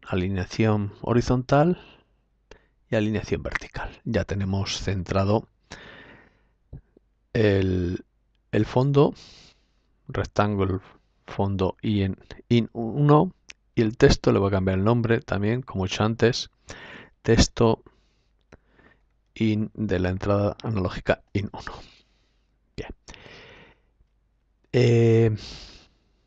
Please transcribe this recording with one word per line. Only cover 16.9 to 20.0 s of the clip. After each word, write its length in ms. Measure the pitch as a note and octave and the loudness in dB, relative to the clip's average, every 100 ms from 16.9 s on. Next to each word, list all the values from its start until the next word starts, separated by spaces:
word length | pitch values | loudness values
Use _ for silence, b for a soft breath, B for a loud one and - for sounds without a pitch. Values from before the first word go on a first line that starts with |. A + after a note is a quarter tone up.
| B B _ | B B _
texto 580 | - - - - A2+ - - _ _ _ _ _ _ - b b b b b _ _ | 2 4 4 4 2 2 -6 _ _ _ _ _ _ -20 b b b b b _ _
in 380 | - A2 G#2+ G#2+ | -2 0 0 -2
de 240 | - G#2 | -6 -4
la 120 | F#2 | -2